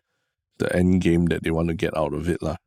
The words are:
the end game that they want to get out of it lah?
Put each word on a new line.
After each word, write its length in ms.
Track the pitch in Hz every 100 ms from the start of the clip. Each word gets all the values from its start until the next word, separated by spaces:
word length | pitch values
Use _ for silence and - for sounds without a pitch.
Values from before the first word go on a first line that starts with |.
| _ _ _ _ _ -
the 160 | -
end 260 | 90 90 92
game 260 | 85 85 85
that 180 | 80
they 80 | 82
want 160 | 82 85
to 60 |
get 220 | 82 80 78
out 160 | 73
of 160 | 73 85
it 140 | 82
lah? 140 | 80 -